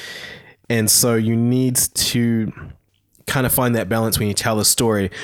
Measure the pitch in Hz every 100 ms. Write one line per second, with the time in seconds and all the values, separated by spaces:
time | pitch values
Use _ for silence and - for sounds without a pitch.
0 | - - - - - - - 117 107 -
1 | 123 113 110 117 120 127 127 123 - -
2 | - 123 117 113 110 - - - _ _
3 | _ _ - 139 123 - 123 117 98 113
4 | 113 - 104 101 117 107 101 - 117 104
5 | 95 -